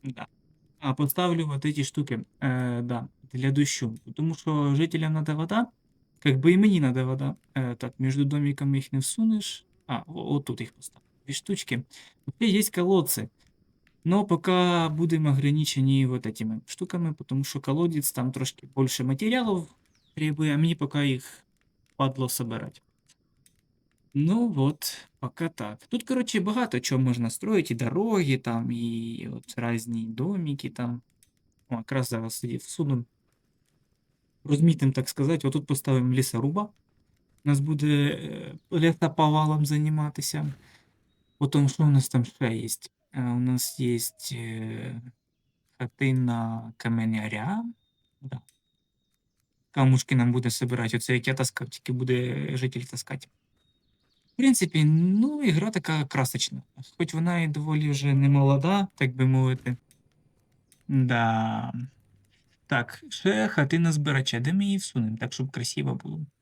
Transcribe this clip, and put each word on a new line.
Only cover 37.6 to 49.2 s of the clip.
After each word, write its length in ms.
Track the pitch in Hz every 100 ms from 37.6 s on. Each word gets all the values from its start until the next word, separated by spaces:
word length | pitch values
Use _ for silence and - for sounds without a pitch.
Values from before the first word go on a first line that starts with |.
буде, 260 | 143 151 147
е, 680 | 143 143 - 151 - - 151 _
лісоповалом 920 | 180 165 165 160 - 156 151 156 151 143
займатися. 880 | 151 151 156 151 143 147 151 151 139 - _ _ _ _ _ _ _
Потім, 300 | 139 147 139
що 140 | -
у 40 | 151
нас 220 | 139 135
там 160 | 127
ще 320 | 117 - 123 113
є? 120 | 113 - - _ _
Е, 100 | 139
у 180 | 123 120
нас 400 | 127 127 - -
є, 180 | 123 120 - _ -
е, 680 | 123 113 113 110 110 123 117 123 _ _ _ _ _ _ _
хатина 920 | 123 _ 135 131 123 117 113 113 113 113
каменяря. 880 | 120 117 113 110 107 107 123 208 233 233 _ _ _ _
Да. 200 | 135 131 _ _ _ _ _ _ _ _